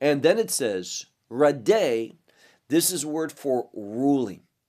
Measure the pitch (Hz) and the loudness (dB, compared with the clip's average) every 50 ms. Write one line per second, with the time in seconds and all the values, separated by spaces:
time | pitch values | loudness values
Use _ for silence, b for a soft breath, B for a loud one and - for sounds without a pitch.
0 | 135 147 147 143 143 160 202 226 220 - - - 135 110 101 92 90 - - - | 0 0 2 4 4 4 4 2 0 -2 -2 -2 -2 -2 -2 -4 -6 -8 -10 -12
1 | - _ _ _ _ - 113 127 147 147 147 135 104 - 214 220 185 139 117 113 | -14 _ _ _ _ -6 0 2 4 4 2 2 2 2 2 4 2 0 0 -2
2 | 113 110 - _ _ b b b b b b b b b 135 170 165 175 185 156 | -4 -6 -10 _ _ b b b b b b b b b 0 2 2 2 -2 -4
3 | 139 156 151 160 160 147 - - - 139 127 123 - - - - 104 101 107 120 | -4 -4 -4 -6 -6 -6 -8 -8 -4 -2 -2 -2 -2 -6 -10 -14 -12 -8 -4 0
4 | 135 139 143 135 123 101 90 - _ _ _ _ _ | 2 2 2 2 0 -4 -8 -12 _ _ _ _ _